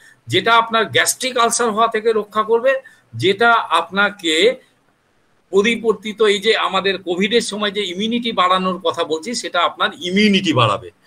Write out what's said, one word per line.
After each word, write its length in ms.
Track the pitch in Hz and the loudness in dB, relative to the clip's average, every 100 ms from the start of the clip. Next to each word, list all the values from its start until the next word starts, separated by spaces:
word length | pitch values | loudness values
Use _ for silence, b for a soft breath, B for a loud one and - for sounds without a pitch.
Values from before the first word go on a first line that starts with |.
| b b - | b b -4
যেটা 280 | 165 202 233 | -2 4 2
আপনার 300 | 233 226 185 | 2 -2 0
গ্যাস্ট্রিক 520 | 156 165 - 254 240 | 0 0 -2 -4 0
আলসার 340 | 233 233 240 | 0 0 -2
হওয়া 160 | 208 226 | 0 0
থেকে 240 | 220 226 | 0 0
রক্ষা 320 | 220 202 214 | -2 -2 -4
করবে, 320 | 208 233 262 269 B B _ | 0 2 2 0 B B _
যেটা 400 | 117 170 196 233 | -2 -2 2 4
আপনাকে 1040 | 233 - 165 - 190 202 196 165 156 214 254 b b _ _ _ _ _ _ _ | 4 2 -2 -2 -2 -2 -2 -2 2 2 0 b b _ _ _ _ _ _ _
পরিবর্তিত, 720 | 190 214 214 220 202 220 202 | 0 2 0 -2 -4 -6 0
এই 180 | 214 202 | 2 2
যে 180 | 220 190 | 2 0
আমাদের 460 | 175 190 196 185 | 0 -2 -2 -4
কোভিডের 380 | 175 175 202 233 | -4 -2 0 0
সময় 300 | 240 202 208 | -2 -4 -4
যে 140 | 202 190 | -4 -6
immunity 460 | 175 220 240 233 | -6 -4 -4 -2
বাড়ানোর 480 | 190 180 185 185 180 | 0 2 2 0 -2
কথা 240 | 165 160 | -2 -2
বলছি, 320 | 160 160 214 240 | -4 -4 -6 -8
সেটা 240 | 170 175 | -4 -2
আপনার 300 | 156 170 202 | -2 -2 -4
immunity 600 | 156 175 190 214 190 185 | -4 -2 2 4 2 2
বাড়াবে। 380 | 123 110 98 87 - | 2 2 0 -6 -20